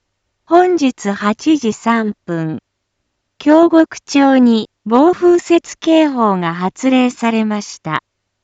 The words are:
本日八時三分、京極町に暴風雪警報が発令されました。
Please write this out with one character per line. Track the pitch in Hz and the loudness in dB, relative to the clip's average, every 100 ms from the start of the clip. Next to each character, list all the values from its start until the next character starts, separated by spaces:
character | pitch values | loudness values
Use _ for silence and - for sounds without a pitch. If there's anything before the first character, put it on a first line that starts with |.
| _ _ _ _ | _ _ _ _
本 | _ 339 359 349 | _ 2 2 0
日 | 269 - 202 | -2 -2 -8
八 | 196 208 220 302 302 | -2 -2 -2 0 0
時 | 226 | -2
三 | 208 233 233 214 - - | -4 -2 -2 -2 -8 -8
分、 | 165 160 156 _ _ _ _ _ _ _ _ | -6 -6 -8 _ _ _ _ _ _ _ _
京 | 294 311 339 | 2 4 4
極 | 330 320 - | 2 0 -6
町 | - 285 277 262 | -4 0 2 4
に | 240 226 - _ | 2 2 -4 _
暴 | 214 240 320 | -2 2 2
風 | 359 349 349 | 2 2 0
雪 | - 339 - - | 0 -2 -2 -8
警 | 320 320 302 | 0 2 0
報 | 254 220 190 | 0 -2 -2
が | 170 | -4
発 | 170 185 - 262 | -4 -8 -4 -2
令 | 254 247 | 0 0
さ | - 233 | -2 -4
れ | 220 214 | -2 -4
ま | 208 | -6
し | 202 - | -10 -16
た。 | 156 151 _ _ _ _ | -8 -8 _ _ _ _